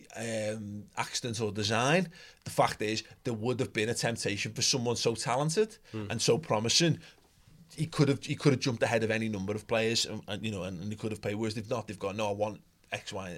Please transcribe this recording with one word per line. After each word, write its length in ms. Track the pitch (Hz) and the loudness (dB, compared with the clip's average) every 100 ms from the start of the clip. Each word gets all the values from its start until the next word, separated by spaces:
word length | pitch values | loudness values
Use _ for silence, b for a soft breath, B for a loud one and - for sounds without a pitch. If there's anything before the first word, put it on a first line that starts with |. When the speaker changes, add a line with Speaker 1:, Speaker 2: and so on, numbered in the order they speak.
| - - | -10 -10
Speaker 1:
um, 680 | 113 113 107 110 104 104 - - | -6 -2 -2 -4 -6 -10 -8 -6
accident 420 | 113 - 123 113 | -4 -4 -4 -2
or 120 | 107 | -2
design, 580 | 98 104 113 127 175 175 B B B | 0 0 2 4 4 2 B B B
the 60 | - | -4
fact 320 | - 131 - | 2 2 2
is 220 | 107 110 - B | -2 -2 -6 B
there 120 | - 110 | -4 -2
would 240 | 117 123 | 0 0
have 120 | 127 | 0
been 160 | 113 107 | 0 0
a 60 | |
temptation 580 | 117 123 113 - 101 - | 0 0 0 -2 -2 -4
for 100 | 110 | 0
someone 320 | - 135 120 117 | 2 2 2 2
so 180 | 123 | 2
talented 640 | 113 - 123 151 160 220 - B | 0 0 2 2 2 2 -2 B
Speaker 2:
Hmm. 140 | 110 101 | -8 -4
Speaker 1:
and 100 | 117 | 0
so 200 | - 117 | 4 2
promising. 580 | - 110 113 - 170 - B B _ _ - - - - | 2 0 2 4 4 2 B B _ _ -20 -20 -14 -6
He 100 | 151 | -2
could 240 | - 147 | 4 4
have, 140 | 117 | 4
he 100 | - | -2
could 200 | 139 147 | 0 4
have 80 | 127 | 4
jumped 200 | 135 117 | 2 0
ahead 220 | 117 117 | 2 4
of 80 | 110 | 2
any 180 | 110 113 | 2 0
number 240 | 104 95 | -2 -2
of 140 | 107 - | -4 -2
players, 400 | 113 113 113 - | 0 2 2 0
and, 160 | 107 - | -4 -8
and, 160 | 104 | -6
you 60 | 110 | -4
know, 140 | 101 | -4
and, 180 | 92 95 | -6 -6
and 100 | 104 | -8
he 60 | 107 | -6
could 140 | 110 | -6
have 100 | 107 | -4
paid. 140 | 104 104 | -4 -2
Whereas 180 | 110 | -2
they've 160 | 110 107 | -4 -4
not. 180 | 123 107 | -6 -6
They've 120 | 95 | -6
gone, 180 | 98 101 | -4 -2
"No, 120 | 107 | -2
I 20 | |
want 300 | 101 107 - - _ _ | 0 -2 -2 -14 _ _
X, 220 | 104 - | -10 -8
Y, 240 | 101 95 | -8 -8